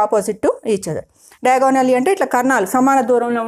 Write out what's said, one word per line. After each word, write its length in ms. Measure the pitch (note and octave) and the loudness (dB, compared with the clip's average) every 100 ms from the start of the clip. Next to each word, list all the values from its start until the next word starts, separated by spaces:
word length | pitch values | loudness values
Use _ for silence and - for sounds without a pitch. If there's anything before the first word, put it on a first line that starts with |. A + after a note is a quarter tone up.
opposite 380 | G#3+ G#3+ G#3 G3 | 2 0 -2 -2
to 60 | D4 - A3+ | -2 -2 -4
each 120 | G3 E3+ | -4 -4
other. 120 | D3+ - _ _ _ B3 | -8 -10 _ _ _ 0
Diagonally 480 | C4 C4+ C4 B3+ B3 | 2 2 2 2 0
అంటే 120 | C#4 G4 | 0 -2
ఇట్లా 100 | - | 0
కర్ణాలు 320 | B3 C4 B3 F#3 | 0 0 0 0
సమాన 240 | B3+ C4 C4+ A#3+ | 0 2 2 2
దూరంలో 300 | A#3+ A#3+ A#3 | 0 0 -4